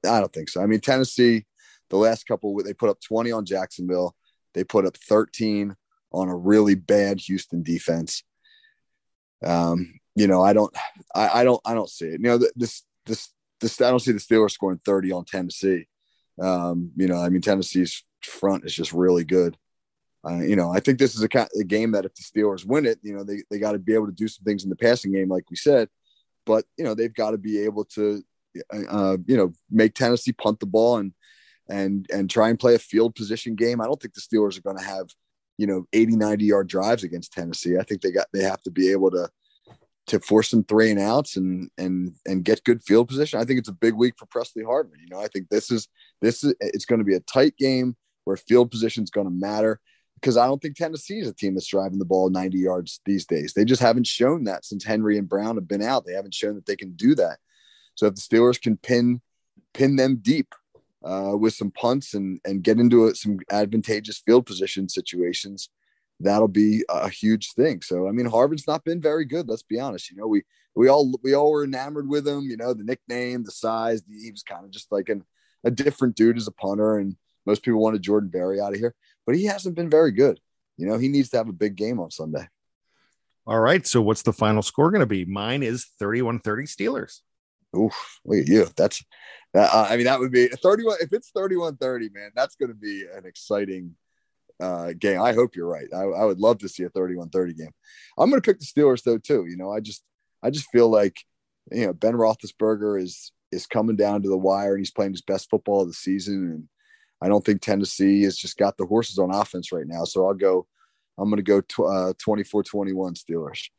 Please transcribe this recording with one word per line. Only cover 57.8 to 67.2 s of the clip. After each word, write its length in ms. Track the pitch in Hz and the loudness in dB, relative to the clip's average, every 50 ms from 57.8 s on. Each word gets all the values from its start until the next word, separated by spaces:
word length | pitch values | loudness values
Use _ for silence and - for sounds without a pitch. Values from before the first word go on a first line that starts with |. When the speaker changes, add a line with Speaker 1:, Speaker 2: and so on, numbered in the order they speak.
| _ _ _ | _ _ _
Speaker 1:
So 120 | - 110 104 | -2 -2 -2
if 80 | 95 | -2
the 60 | 98 | -2
Steelers 380 | - - - 113 117 123 123 - | -6 0 4 6 6 6 4 2
can 180 | - 117 110 - | 0 -2 -2 -2
pin, 440 | - - 127 120 120 120 123 123 _ _ _ _ _ _ _ _ _ _ _ | -2 0 0 2 2 2 0 0 _ _ _ _ _ _ _ _ _ _ _
pin 220 | - 131 135 143 | 2 2 4 4
them 220 | 135 131 135 135 117 | 4 4 2 2 0
deep, 360 | 98 - - 160 131 _ - _ _ _ _ _ _ _ _ _ - | 0 0 0 0 0 _ -8 _ _ _ _ _ _ _ _ _ -10
uh, 320 | 82 92 95 98 98 101 | -8 -6 -4 -4 -2 -2
with 180 | 104 107 113 107 | 0 0 0 0
some 180 | - 110 101 | -2 -6 -6
punts 420 | - - - 120 127 139 135 - - | -6 -2 -2 0 0 0 -4 -6 -8
and, 260 | 104 98 95 92 - _ | -6 -6 -6 -8 -8 _
and 180 | 92 98 98 87 | -6 -6 -2 2
get 160 | 110 110 113 | 2 4 6
into 280 | 120 120 120 120 113 113 | 6 6 8 8 6 6
a, 80 | 95 | 2
some 240 | - - 104 104 92 - - | 0 -4 -4 -4 -4 -6 -4
advantageous 680 | 101 104 107 101 107 110 101 - 110 104 104 110 104 - | -2 -2 -2 0 -2 -4 -2 -2 -4 -6 -4 -10 -14 -8
field 260 | - - 117 123 120 | 2 6 6 6 6
position 420 | - 101 87 95 95 - 95 95 90 | 2 -6 -6 -6 -4 -4 -6 -6 -6
situations, 800 | - 95 87 - - 87 90 87 87 - - 101 101 95 - - _ _ _ _ _ _ _ _ _ _ | -6 -8 -8 -6 -4 -4 -4 -2 -4 -6 -8 -10 -12 -14 -16 -18 _ _ _ _ _ _ _ _ _ _
that'll 280 | 82 95 101 107 110 104 | -2 0 4 4 4 4
be 360 | 92 104 107 107 107 110 - - | 4 4 4 4 4 0 0 -2
a 200 | 87 82 - 95 | -4 -4 -4 -4
huge 440 | - - | -6 -2